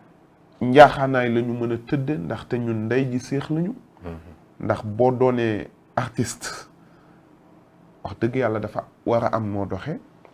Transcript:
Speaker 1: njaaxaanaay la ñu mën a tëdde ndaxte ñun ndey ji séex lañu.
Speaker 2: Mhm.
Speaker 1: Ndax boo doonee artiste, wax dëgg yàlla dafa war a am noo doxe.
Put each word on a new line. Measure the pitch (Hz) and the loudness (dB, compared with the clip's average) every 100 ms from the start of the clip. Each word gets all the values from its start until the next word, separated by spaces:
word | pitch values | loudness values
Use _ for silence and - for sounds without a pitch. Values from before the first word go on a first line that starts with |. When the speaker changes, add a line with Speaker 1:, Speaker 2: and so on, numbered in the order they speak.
| - - - _ - - | -20 -20 -20 _ -20 -4
Speaker 1:
njaaxaanaay | 123 139 139 139 135 127 120 | 6 10 10 8 0 0 2
la | 117 | 0
ñu | 120 | -2
mën | 120 117 | -2 -4
a | 113 | -4
tëdde | - 143 135 156 | -4 -4 -2 -4
ndaxte | 165 110 - 123 | -6 -8 -4 -4
ñun | 117 110 110 | -2 -2 0
ndey | 127 135 | 0 0
ji | 127 | -4
séex | - 139 139 | -4 -6 -2
lañu. | 156 180 262 - - | -2 -4 -6 -18 -16
Speaker 2:
Mhm. | 85 82 82 - - - | -14 -14 -18 -20 -20 -8
Speaker 1:
Ndax | 110 101 | -4 -4
boo | 107 107 127 | -4 2 2
doonee | 123 127 123 113 101 - - _ - | 4 2 2 0 -2 -6 -18 _ -6
artiste, | 123 - 117 - - - - - - - - - - - - - - - - - | -4 -4 -6 -8 -12 -14 -18 -20 -20 -20 -20 -20 -20 -20 -20 -20 -20 -20 -20 -16
wax | - - | -16 -4
dëgg | 117 131 | -2 0
yàlla | 110 110 | -2 -2
dafa | 107 - - _ - | -6 -8 -12 _ -2
war | 117 | 0
a | 117 113 | 0 -2
am | 104 | -2
noo | 101 92 | -4 -6
doxe. | 95 147 202 - - - | -8 -8 -10 -14 -20 -20